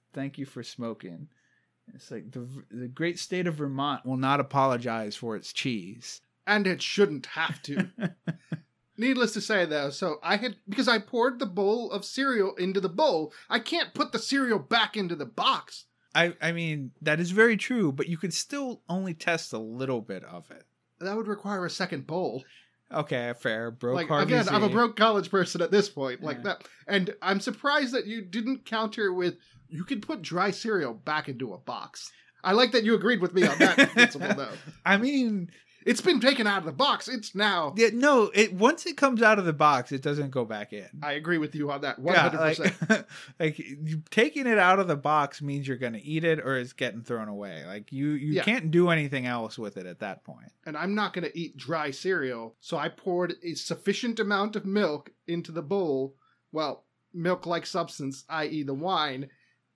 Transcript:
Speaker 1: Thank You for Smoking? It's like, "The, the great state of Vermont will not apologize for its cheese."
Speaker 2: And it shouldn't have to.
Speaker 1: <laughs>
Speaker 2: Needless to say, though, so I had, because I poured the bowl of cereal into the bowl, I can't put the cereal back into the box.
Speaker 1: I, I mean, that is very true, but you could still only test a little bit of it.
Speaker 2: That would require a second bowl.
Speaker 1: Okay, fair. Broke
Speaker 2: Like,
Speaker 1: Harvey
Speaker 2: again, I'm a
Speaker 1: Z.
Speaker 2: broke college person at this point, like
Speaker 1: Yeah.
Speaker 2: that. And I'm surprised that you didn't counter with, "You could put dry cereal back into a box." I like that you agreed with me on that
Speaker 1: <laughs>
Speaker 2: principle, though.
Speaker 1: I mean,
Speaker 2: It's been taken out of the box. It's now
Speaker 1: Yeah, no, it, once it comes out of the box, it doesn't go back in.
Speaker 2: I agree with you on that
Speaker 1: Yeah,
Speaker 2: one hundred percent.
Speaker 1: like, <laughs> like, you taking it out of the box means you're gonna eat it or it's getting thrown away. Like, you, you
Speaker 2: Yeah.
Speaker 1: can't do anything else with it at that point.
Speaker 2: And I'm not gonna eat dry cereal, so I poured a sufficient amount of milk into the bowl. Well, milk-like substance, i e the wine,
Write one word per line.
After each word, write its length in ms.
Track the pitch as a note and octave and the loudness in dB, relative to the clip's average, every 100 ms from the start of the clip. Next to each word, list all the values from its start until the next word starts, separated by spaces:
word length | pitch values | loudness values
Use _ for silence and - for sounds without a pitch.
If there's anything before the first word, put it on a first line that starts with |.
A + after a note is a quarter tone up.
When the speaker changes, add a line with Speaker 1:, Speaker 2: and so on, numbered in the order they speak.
| _ | _
Speaker 1:
Thank 260 | C#3 C3+ C#3+ | -10 -8 -8
You 60 | C3+ | -12
for 160 | - | -12
Smoking? 640 | A2+ - A#2 A2 F#2 E2+ D3+ _ _ _ _ _ - | -14 -10 -8 -8 -12 -14 -16 _ _ _ _ _ -20
It's 160 | - - | -20 -14
like, 220 | A#2 A2 | -14 -12
"The, 160 | B2+ B2 C3+ - | -12 -12 -14 -14
the 160 | A2+ B2 | -12 -10
great 320 | B2+ E3+ F3 | -4 -4 -4
state 260 | - F3+ F3 | -4 -2 -2
of 80 | |
Vermont 500 | D3+ C#3+ C3+ C#3+ C3+ | -2 -4 -2 -2 -4
will 140 | B2+ C3 | -4 0
not 220 | C3 C#3+ | 2 2
apologize 760 | C3+ C#3+ C3+ B2 A#2+ A2+ G#2+ - | 2 2 4 2 -2 -4 -4 -6
for 200 | A#2 G#2 | -6 -8
its 180 | - | -8
cheese." 680 | - C#3 A2+ F2+ A#2 - - _ _ - | -6 -4 -4 -6 -14 -16 -16 _ _ 0
Speaker 2:
And 180 | G#3 F#3+ | 2 2
it 160 | D#3 | 0
shouldn't 460 | - - G3+ D3 B2+ | -2 2 2 2 -8
have 340 | - E3 - | -4 -4 -4
to. 240 | - D3 F#3 - | -4 -4 -4 -4
Speaker 1:
<laughs> 1000 | F#3+ - - - _ - _ _ _ - | -6 -6 -10 -10 _ -14 _ _ _ -2
Speaker 2:
Needless 360 | B3 B3+ A3+ | 0 2 2
to 80 | G#3+ | 0
say, 240 | - G#3 F3 | 0 0 2
though, 260 | D3+ C#3+ | 0 -2
so 260 | C#3 F#3 D3+ | -2 -4 -2
I 120 | E3 G3+ | 0 0
had, 180 | A#3+ G3 - | -2 -8 -6
because 200 | G#3+ A#3+ | 0 2
I 80 | A3+ | 2
poured 400 | - A#3+ A#3+ B3 | 0 0 0 0
the 80 | A3+ | -4
bowl 460 | F3+ G3 A#3 A3+ | 0 2 0 -2
of 120 | G3 | -8
cereal 520 | - - C#4 A#3+ F#3+ - | -6 -2 0 2 0 0
into 260 | F3+ F#3+ | -2 0
the 80 | G#3 | -2
bowl, 420 | F3 D4+ E3+ D#3 - - | 2 2 2 -2 -10 -4
I 120 | A#3 | -4
can't 340 | A#3+ E4+ D4 | 0 -2 -2
put 180 | - D4 | -2 -2
the 60 | A3 | -4
cereal 380 | - C#4 B3+ G#3 | -2 0 2 0
back 380 | C3+ A3+ G#3+ G#3+ | 2 0 2 -2
into 180 | F#3 E3+ | -4 -4
the 100 | C3 | -6
box. 600 | - A3+ G#3 - - - _ _ D3+ | -2 0 0 -4 -18 -20 _ _ 2
Speaker 1:
I, 180 | F3 - | 2 0
I 100 | D#3 | -4
mean, 400 | E3+ E3 D3+ C3 - | -2 -2 -4 -6 -6
that 160 | D3+ D#3 | 0 0
is 100 | E3+ | 2
very 240 | F#3+ A#3 G#3+ | 6 6 6
true, 360 | - B3 E3+ | 0 0 2
but 160 | C3+ D3 | 0 -2
you 80 | E3 | -4
could 160 | F#3+ | -4
still 480 | - - C#4+ C4+ A3+ - | -6 -6 -6 -6 -8 -6
only 240 | F3+ F#3+ | -6 -4
test 400 | E3 - E3 - | -4 0 0 -2
a 60 | A2+ | -8
little 420 | A2 A#2+ C3 B2 | -8 -6 -2 -2
bit 220 | A2 F#2+ - | -4 -10 -12
of 240 | F2 D#2+ | -16 -18
it. 120 | - _ _ _ - | -20 _ _ _ -10
Speaker 2:
That 160 | F3+ G#3+ | -6 -4
would 120 | G#3+ | -4
require 360 | G3+ G3+ G3 F3 | -6 -4 -4 -4
a 40 | |
second 380 | - F#3 D3+ C3+ | -4 -4 -6 -6
bowl. 360 | E3 D#3+ B2 - - _ _ _ | -4 -4 -6 -12 -20 _ _ _
Speaker 1:
Okay, 400 | D3+ D3 C3 A#2+ A#2+ | -6 -4 -4 -4 -4
fair. 300 | B2+ A2 A#2 | -4 -4 -4
Broke 260 | A#2+ A#2+ C3 | -4 -2 0
Speaker 2:
Like, 120 | D#3+ | 0
Speaker 1:
Harvey 260 | D3 - | 2 4
Speaker 2:
again, 160 | B3 G#3 | 2 4
I'm 100 | G#3 | 2
a 40 | G3+ | 4
Speaker 1:
Z. 60 | |
Speaker 2:
broke 220 | G3+ A#3 A#3 | 4 2 4
college 320 | A3+ G#3 F3+ | 4 4 2
person 320 | G3 F3 F3 | 0 0 0
at 80 | E3+ | 2
this 180 | G3+ G3+ | 4 2
point, 360 | - C3+ B2+ | -2 -6 -6
like 140 | D#3 B2+ | -6 -6
Speaker 1:
Yeah. 60 | |
Speaker 2:
that. 240 | G3 - - - - | -4 -6 -10 -16 -2
And 260 | G3 F3+ - | 0 0 -2
I'm 180 | F3+ G3 | 0 0
surprised 540 | A#3+ A3 C#4+ D4 C4 | -2 -4 0 2 2
that 140 | B3 G3+ | -2 -4
you 140 | A3+ | -8
didn't 420 | F#3 G3 A3+ C4 - | -8 -4 -4 -4 -4
counter 480 | A3 A3 G#3+ G3+ | -4 -2 0 0
with, 240 | F3+ F3+ E3+ _ _ - | 0 -2 -4 _ _ -14
"You 140 | D#3+ | -10
could 180 | F3+ A#3+ | -6 -6
put 220 | G#3+ D4+ | -6 -8
dry 260 | D3+ E3+ G3+ | -4 -2 -2
cereal 460 | F#3+ A#3 G3+ C3+ A2 | -2 -2 0 -2 -4
back 340 | - D3+ D3 | -4 -4 -4
into 240 | B2 B2 | -6 -8
a 60 | F2+ | -10
box." 520 | - A2+ - - - - _ _ | -10 -10 -10 -14 -18 -20 _ _
I 100 | F#3 | 2
like 180 | G#3 B3 | 4 4
that 120 | B3 | 4
you 120 | G#3+ A3 | 4 4
agreed 260 | F#3+ A#3+ | 4 2
with 140 | F3+ E3+ | 2 4
me 100 | - | 4
on 140 | - | 6
that 180 | D#4+ E3+ | 6 6
Speaker 1:
<laughs> 160 | - | 6
Speaker 2:
principle, 400 | A3+ A#3+ - F#3+ | 6 4 4 -2
though. 200 | G3+ A#2+ - D#3 - | -2 -4 -10 -16 -4
Speaker 1:
I 140 | E3+ G3 | 2 4
mean, 540 | B3 C#4+ A#3+ G3+ E3+ - _ _ A#3 | 4 2 0 -2 -6 -12 _ _ 0
Speaker 2:
It's 160 | A#3 | 2
been 180 | E4 D4 | 4 4
taken 260 | A#3+ C4+ G#3+ | 4 4 2
out 120 | G3 | 0
of 60 | D#3+ | -2
the 80 | |
box. 340 | C#3 C#4 A3 - | 0 2 0 -4
It's 260 | B3+ G#3 | -8 -6
now 400 | F#3 G#3 F#3 D3+ F#3+ | 0 2 2 0 4
Speaker 1:
Yeah, 120 | A3+ | 4
no, 360 | A#3 C#4 C4+ G#3 G3 | 6 6 6 6 4
it, 160 | G#3+ | 4
once 320 | F3+ A3+ E4+ F4+ | 6 4 4 -4
it 120 | C#4+ | 2
comes 240 | C#4 A#3 | 2 6
out 180 | A3+ G#3+ | 6 6
of 60 | F3 | 4
the 80 | |
box, 400 | D3 D3+ C3+ B2 | 4 6 4 2
it 80 | C#3 | -4
doesn't 280 | C#3+ D3 C#3+ | -2 -2 -2
go 140 | C3 | -2
back 300 | A2+ G#2+ G#2 | -4 -6 -8
in. 140 | G#2 F#2 C#3 | -12 -12 -10
Speaker 2:
I 120 | D3 | -6
agree 240 | C#3+ D#3 E3+ | -4 0 0
with 180 | D3+ D3+ | 0 -2
you 160 | D3 | -4
on 100 | C#3+ | -2
that 160 | C#3+ A#2+ | -4 -2
Speaker 1:
Yeah, 40 | |
Speaker 2:
one 120 | C#3 F3 | 4 6
hundred 200 | C#3 D#3+ | 6 4
percent. 520 | D#3+ D#3 D#3+ - E3 | 2 2 0 0 2
Speaker 1:
like, 180 | G#3+ - - | 0 -2 -16
<laughs> 160 | - - | -16 -2
like, 200 | D#3+ D3+ | -2 -2
you 440 | - C#3+ D#3 D#3 D#3+ | -10 -8 -6 -6 -2
taking 360 | - C4+ D4 B3+ | 2 2 2 2
it 120 | G#3+ | 6
out 200 | F3+ F#3+ | 6 6
of 100 | F#3 | 4
the 80 | D3 | 0
box 440 | D3+ D3+ C#3+ - | 2 2 2 -2
means 260 | C#3+ C#3 C3+ | -6 -4 -4
you're 80 | C3+ | -4
gonna 240 | B2 A2 | -6 -6
eat 220 | C#3+ D#3 E3 | -6 0 2
it 140 | D#3+ | 2
or 160 | C3 C3 | 0 -2
it's 160 | B2 | -4
getting 280 | - B2 G#2+ | -4 -6 -4
thrown 280 | A2+ A#2+ G#2+ | -6 -6 -6
away. 340 | G2+ G2+ E2 D2 | -8 -10 -12 -12
Like, 280 | G2+ - | -14 -10
you, 160 | C3+ D3 | -4 -2
you 240 | D3 D3 | -2 0
Speaker 2:
Yeah. 100 | F3+ | 0
Speaker 1:
can't 280 | D3 B3 D#3+ | 0 0 2
do 180 | E3+ F3 | 4 6
anything 360 | D#3+ D3 C3+ B2 | 4 0 -2 -4
else 320 | A#2+ A2 - | -4 -6 -6
with 200 | G#2 G2 | -10 -10
it 80 | F2+ | -12
at 140 | F2 | -10
that 260 | G#2 F#2+ - | -10 -10 -16
point. 260 | - - _ - | -20 -20 _ -12
Speaker 2:
And 100 | D3+ | -6
I'm 180 | F3+ G#3 | -4 -2
not 180 | G3+ | -2
gonna 180 | F#3 D#3+ | -4 -6
eat 220 | E3 D#3+ C#3 | -6 -10 -10
dry 360 | C3 D#3+ D3+ | -4 -2 -2
cereal, 640 | C3+ F#3 F3+ C3 A#2 A2+ - | -4 -2 0 -2 -4 -10 -14
so 160 | - E3 | -8 -4
I 120 | D#3 | -4
poured 460 | - G3 F3 F3+ - | -6 -2 0 -2 -4
a 120 | E3+ | -8
sufficient 640 | D3 - E3 - G3+ A#3+ A3+ | -8 -6 -2 0 0 0 -2
amount 380 | G3+ G3+ G#3+ G#3 | 0 0 0 -2
of 80 | G3 | -2
milk 460 | G3+ F#3+ D3 - _ - | 2 2 0 -8 _ -6
into 260 | E3+ E3+ | -6 -6
the 100 | E3 | -8
bowl. 500 | D3 G3 F3 C3+ C3+ C3+ _ _ _ | -4 0 0 0 -2 -8 _ _ _
Well, 320 | D3+ D3+ - _ _ _ | -4 -4 -4 _ _ _
milk-like 520 | F3 E3+ F3+ E3+ E3+ E3 | -4 -2 0 -2 -4 -2
substance, 600 | F3+ D#3+ - C#3 C3+ - | -4 -4 -6 -8 -10 -8
i 160 | D#3 D3+ | -4 -4
e 160 | D#3 | -4
the 100 | C#3 | -4
wine, 560 | C3+ F3 F3+ D3+ C3 C#3 _ _ _ _ | -4 -2 0 0 -4 -10 _ _ _ _